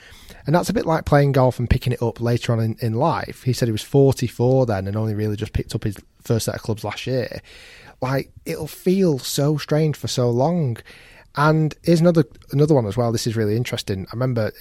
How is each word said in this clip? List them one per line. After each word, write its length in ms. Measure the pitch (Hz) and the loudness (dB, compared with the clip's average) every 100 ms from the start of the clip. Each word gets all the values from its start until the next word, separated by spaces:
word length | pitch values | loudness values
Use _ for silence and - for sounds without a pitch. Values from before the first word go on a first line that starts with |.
| - - - - - | -20 -20 -20 -10 0
And 80 | |
that's 160 | 170 175 | 0 0
a 20 | |
bit 140 | 190 - | -2 0
like 180 | 160 | -2
playing 280 | - 147 143 | 2 4 4
golf 260 | 135 127 - | 4 2 0
and 100 | 120 | 0
picking 240 | 131 - | 0 0
it 80 | 120 | -2
up 180 | 117 - | -2 -2
later 360 | 117 120 - | -2 -2 0
on 60 | 117 | -2
in, 160 | 113 107 | -2 -4
in 140 | 117 | -4
life. 480 | 110 - 104 - 117 | 0 0 0 -4 -6
He 100 | - | -4
said 160 | 120 120 | 0 0
he 40 | |
was 100 | 107 | -2
forty-four 840 | - 143 139 131 120 - 120 131 | 0 4 4 4 -2 0 2 2
then 220 | 123 101 95 | 2 0 -2
and 100 | 104 | -2
only 180 | 110 | -2
really 220 | 104 107 104 | -2 -2 -4
just 160 | 131 | -4
picked 220 | - - | -4 -4
up 100 | 110 | -6
his 140 | 110 101 - _ | -6 -8 -14 _
first 240 | - 113 - | -2 -2 -2
set 80 | |
of 80 | - | -6
clubs 200 | - 107 | -6 -6
last 240 | 107 - - | -6 -8 -4
year. 360 | 127 113 - - - - - - - | -4 -4 -8 -16 -20 -20 -20 -20 -8
Like, 320 | 127 135 - - - | -4 -4 -6 -10 -10
it'll 200 | 160 156 | -8 -10
feel 520 | - - 190 185 139 | -4 0 2 2 0
so 400 | - - 143 151 | -2 0 0 0
strange 380 | - 151 156 - | 0 0 0 -2
for 120 | 117 | -4
so 220 | - 123 | 0 0
long. 480 | 120 143 180 143 110 - - - - - | 2 2 0 -2 -4 -10 -20 -20 -20 -10
And 400 | - 147 156 156 - | 0 2 4 2 0
here's 180 | - 170 | 2 4
another, 240 | 175 165 147 - - | 4 4 0 -4 -4
another 220 | 139 151 | 0 4
one 120 | 147 110 | 4 2
as 100 | 98 | 0
well. 160 | 117 | 0
This 140 | 113 - | -2 -2
is 100 | 110 | -2
really 180 | 107 | 0
interesting. 520 | 110 120 120 - 95 95 | 0 -2 -6 -6 -6 -6
I 80 | |
remember 360 | 113 131 117 107 - | -6 -2 -2 -4 -4